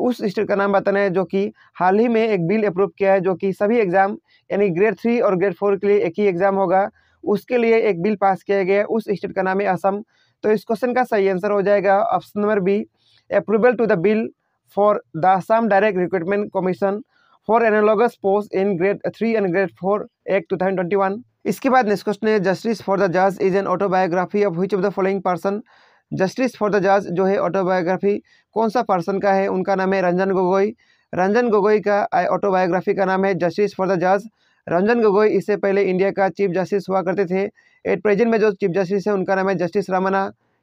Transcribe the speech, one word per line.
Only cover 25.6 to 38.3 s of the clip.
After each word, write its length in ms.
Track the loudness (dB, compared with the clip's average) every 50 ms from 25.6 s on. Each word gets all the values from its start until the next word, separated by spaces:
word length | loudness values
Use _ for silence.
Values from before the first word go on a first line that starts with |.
| -8 _ _ _ _ _ _ _ _ _
Justice 440 | -4 -2 -2 -2 0 -2 -2 -2 -2 -2
for 80 | -2 0
the 100 | 0 2 2
Judge 200 | 2 2 2 0 -2 -2 -2
जो 60 | 0
है 140 | 0 0 0
ऑटोबायोग्राफी 760 | -2 -2 -2 -2 0 0 0 0 0 -2 -2 0 0 -2 -2 -2 -6 _ _ _ _ _ _
कौन 120 | -2 -2 0
सा 120 | 0 -2 0 0
पर्सन 300 | -2 -2 0 -2 -4 0
का 120 | 0 2
है? 140 | 2 2 0 0
उनका 260 | -2 -2 -2 -2 -2
नाम 180 | 0 0 0 0
है 60 | 0
रंजन 280 | 0 0 0 0 0 0
गोगोई। 440 | 0 0 0 2 2 2 0 -2 -4 -8 _ _ _ _ _ _
रंजन 360 | -4 -2 0 2 2 2 2 2
गोगोई 300 | 2 2 4 4 2 2
का, 200 | 2 0 0 0
आ, 240 | 0 0 0 0 0
ऑटोबायोग्राफी 720 | 0 -2 -2 0 0 0 2 2 0 0 0 -2 -2 -2
का 100 | 0 0
नाम 200 | 0 0 0 0
है 100 | 0 0
Justice 420 | 0 -2 -2 0 0 -2 -2 -2 -2
for 80 | -2 0
the 60 | 0 0
Judge। 240 | 2 2 2 0 -2 -6 -16 _ _ _ _ _ _
रंजन 340 | -2 0 2 2 2 2 2
गोगोई 260 | 2 4 4 4 2 2 2
इससे 200 | 0 0 -2 -2
पहले 260 | -2 0 0 0 0 0
इंडिया 260 | 0 0 0 0 0
का 180 | 0 0 -2 -2
चीफ 220 | 0 -2 -2 -2
जस्टिस 380 | -2 -2 -2 -2 -4 -4 -4 -2
हुआ 140 | -2 -2
करते 220 | -2 -2 -2 -2 -2
थे। 200 | 0 -2 -2 -2 -4 -8 _ _ _ _ _ -4
At 180 | -4 -2 0 0
present 240 | 0 2 2 2 2